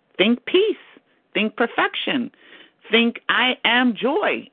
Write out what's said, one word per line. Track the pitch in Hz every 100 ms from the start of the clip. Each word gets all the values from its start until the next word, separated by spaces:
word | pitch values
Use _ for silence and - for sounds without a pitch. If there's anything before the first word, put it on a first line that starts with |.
| _ -
Think | 196 240 -
peace. | 359 427 302 - - _ _ _
Think | 180 214 -
perfection. | 233 - 392 - - 156 117 - - - - _ -
Think, | 226 233 226 -
"I | 196 247 -
am | 208 240 254
joy," | 196 226 320 311 117 113